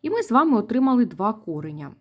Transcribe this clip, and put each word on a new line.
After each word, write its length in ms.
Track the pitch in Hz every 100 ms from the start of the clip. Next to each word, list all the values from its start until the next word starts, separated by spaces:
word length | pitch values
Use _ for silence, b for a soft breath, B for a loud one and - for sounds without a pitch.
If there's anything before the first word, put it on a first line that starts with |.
І 80 | 311
ми 120 | 453
з 80 | 415
вами 280 | 240 320 240
отримали 460 | 214 254 262 254
два 280 | 214 - 202
кореня. 600 | 214 - 151 156 151 143 -